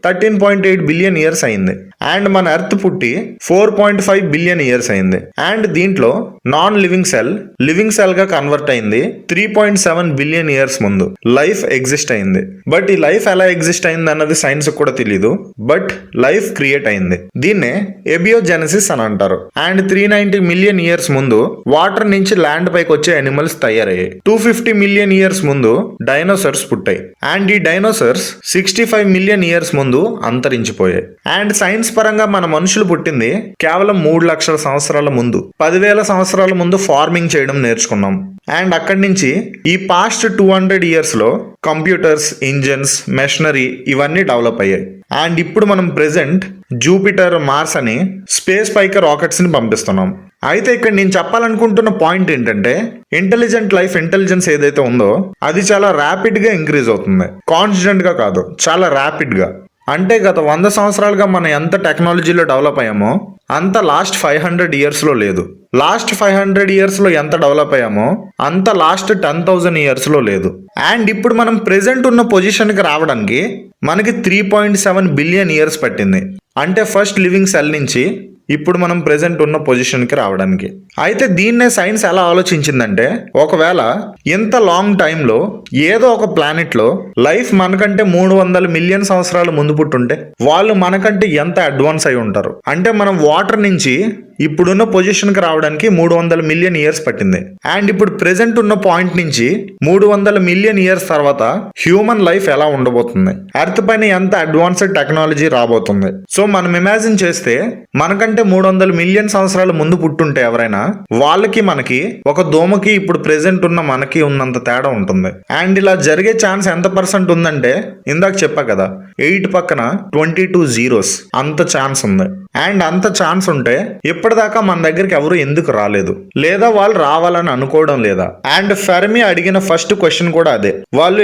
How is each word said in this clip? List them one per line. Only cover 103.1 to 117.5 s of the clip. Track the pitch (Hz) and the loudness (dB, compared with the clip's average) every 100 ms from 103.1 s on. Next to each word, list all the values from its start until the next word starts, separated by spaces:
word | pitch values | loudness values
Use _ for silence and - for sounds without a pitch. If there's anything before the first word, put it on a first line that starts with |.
| 95 95 95 - 131 | 0 0 -2 -6 -4
ఎర్త్ | 170 185 196 | -2 0 0
పైన | 220 214 185 | 0 2 0
ఎంత | 190 196 156 | 0 0 0
అడ్వాన్స్డ్ | 156 175 180 196 160 | 2 2 2 0 0
టెక్నాలజీ | 143 156 156 147 156 127 | 0 0 0 0 2 2
రాబోతుంది. | 117 113 95 101 95 95 - - | 2 0 0 0 -2 -4 -6 -2
So | 208 196 | 0 0
మనం | 175 175 | 0 0
ఇమాజిన్ | 190 214 226 208 | 0 0 0 0
చేస్తే | 180 165 - 120 220 - - 135 | 0 -2 -2 -2 -2 -8 -6 -2
మనకంటే | 165 196 220 220 208 | -2 0 0 0 2
మూడు | 185 190 | 2 2
వందల | 190 190 170 | 2 2 2
మిలియన్ | 175 196 214 208 | 0 0 0 0
సంవత్సరాలు | 190 190 185 165 | 0 0 0 0
ముందు | 156 175 | 0 0
పుట్టుంటే | 160 147 160 135 120 | 0 0 -2 0 0
ఎవరైనా | 117 113 101 131 208 - 113 | 0 -2 -2 -4 -6 -4 0
వాళ్ళకి | 143 180 208 220 196 | 2 2 0 0 0
మనకి | 147 123 127 190 - 139 | 0 -2 -2 -2 -4 -2
ఒక | 147 165 156 | 0 2 2
దోమకి | 175 202 196 208 | 2 2 2 0
ఇప్పుడు | 139 165 156 | 0 -2 0
ప్రెజెంట్ | 156 170 185 170 | 0 2 0 0
ఉన్న | 170 151 | 0 -2
మనకి | 131 135 160 147 | -2 -2 0 0
ఉన్నంత | 139 127 123 123 | 0 -2 -4 -2
తేడా | 123 139 117 | -2 0 -2
ఉంటుంది. | 95 95 92 95 - 143 | 0 0 -2 -6 -6 -2
And | 185 196 | 0 2
ఇలా | 190 185 147 | 2 2 2
జరిగే | 156 202 226 | 2 2 0
ఛాన్స్ | 208 196 190 170 | 0 0 -2 -2
ఎంత | 185 190 | 0 0
పర్సెంట్ | 185 202 180 170 | 0 0 0 2
ఉందంటే | 165 | 0